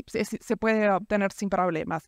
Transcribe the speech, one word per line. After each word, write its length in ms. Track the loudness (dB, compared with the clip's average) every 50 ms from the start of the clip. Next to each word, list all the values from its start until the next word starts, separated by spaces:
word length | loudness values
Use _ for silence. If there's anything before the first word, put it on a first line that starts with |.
| -8 -4
es, 240 | -4 -4 -2 -2 -6 -10
se 160 | -4 -4 -4
puede 340 | 0 2 2 2 4 4 4
obtener 420 | 2 2 0 0 0 0 0 0
sin 160 | -2 -4 -4 -2
problemas. 560 | 0 0 0 0 0 -2 -4 -4 -6 -6 -6